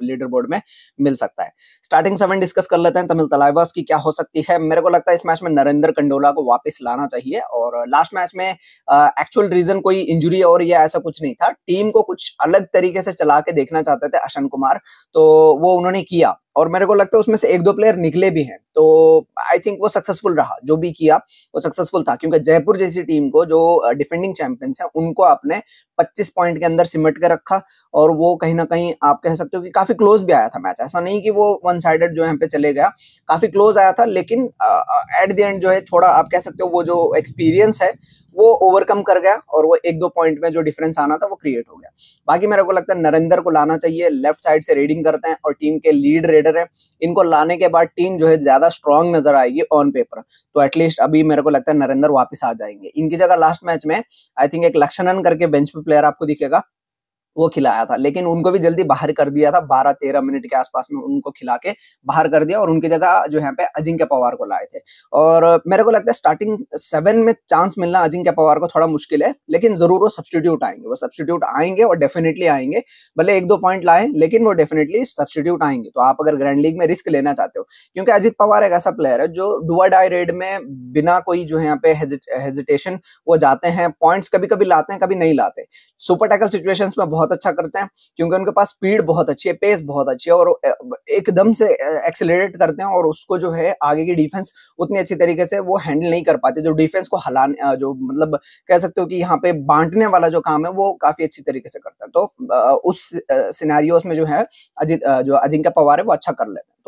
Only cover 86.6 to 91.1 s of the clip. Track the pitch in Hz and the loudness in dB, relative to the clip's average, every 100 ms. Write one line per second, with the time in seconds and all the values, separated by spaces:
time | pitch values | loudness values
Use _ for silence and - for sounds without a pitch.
86.6 | 170 185 208 208 180 156 165 175 196 156 | -2 -2 -2 -2 -2 0 -2 -2 -4 -4
87.6 | 165 196 196 _ _ - 165 185 190 196 | -6 -6 -8 _ _ -6 -2 -2 0 0
88.6 | 202 - 190 214 160 165 165 143 185 165 | -2 -2 -2 0 0 0 -2 -2 -4 -2
89.6 | 202 202 147 139 139 127 - 170 175 170 | 0 0 -2 -4 -2 -4 0 2 4 2
90.6 | 139 - 254 - - | 0 -4 -6 -14 -4